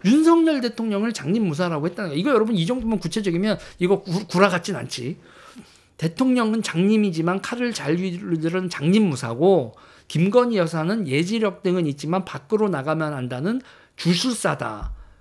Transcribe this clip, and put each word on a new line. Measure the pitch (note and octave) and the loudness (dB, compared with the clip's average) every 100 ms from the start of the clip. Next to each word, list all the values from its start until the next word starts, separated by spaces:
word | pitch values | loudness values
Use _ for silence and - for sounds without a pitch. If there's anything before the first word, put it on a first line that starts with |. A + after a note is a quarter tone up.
윤석열 | F#3 C#4+ D#4+ E4+ D#4+ C#4+ | 2 4 6 6 4 2
대통령을 | A#3+ - A3+ G3+ A3+ | -2 -4 -4 -2 -2
장님무사라고 | - C3+ A3 G3 D3 F3+ D#3 E3 | -2 -2 0 0 0 -2 -2 -4
했다는 | F#3 F#3+ | -4 -4
거야. | C#3+ | -2
이거 | A#3 | 2
여러분 | A#3+ A3 G#3 | 2 2 0
이 | E3 | 0
정도면 | B3+ A3+ G#3+ | -2 -2 -2
구체적이면 | D#3+ A3 G3 E3+ G#3+ F#3+ - - | -2 -4 -2 0 0 -2 -6 -2
이거 | F3+ G3 | 0 0
구-, | F#3+ F3 G3 | 0 -4 0
구라 | F3 G3 | 2 4
같진 | F3 F#3+ D3 | 2 -4 -8
않지. | A#2+ - B2+ C3+ - - - - - - _ - | -8 -8 -8 -10 -14 -20 -20 -20 -20 -20 _ -6
"대통령은 | E3 E3 C4 B3 A3 A3 | -4 0 2 2 2 0
장님이지만 | - E3 F#3+ G#3+ G#3 D#3+ E3 F#3+ | -2 2 4 4 2 0 0 -2
칼을 | - A#3+ B3 | -4 -4 -4
잘 | - C#3+ E3+ | -4 -2 -2
휘두르는 | F#3+ F3 G3+ E3 D#3+ F#3 F#3 | -2 -6 -4 -2 -2 -2 -4
장님무사고 | - D3+ G#3 G3+ B2+ A#2+ A#2 F3+ F3+ A#2 - - - - | -2 2 4 4 0 -4 2 4 4 2 -8 -20 -20 -6
김건희 | D#3 F#3 B3 B3 G#3 | 0 4 4 4 2
여사는 | E3 E3 D#3+ A3 D#3+ | 0 -2 -2 -2 0
예지력 | C#3 F3 A3+ G#3+ F#3+ | 0 0 0 -2 -2
등은 | F#3 F3+ D#3 | -2 0 0
있지만 | C#3 D3 F#3 F3+ | -2 -4 -4 -4
밖으로 | - - G#3+ G#3+ | -10 -4 0 0
나가면 | D3+ C#3 D#3 D#3 | 0 -2 -2 -2
안다는 | C#3 B2 B2+ E3+ B3+ - - _ - | -4 -6 -4 -2 -4 -6 -20 _ -4
주술사다. | E3 F3 B3+ A3+ F3+ C#3+ A#2 G#2 - - - _ | 0 0 0 -2 -2 -2 -6 -8 -10 -12 -18 _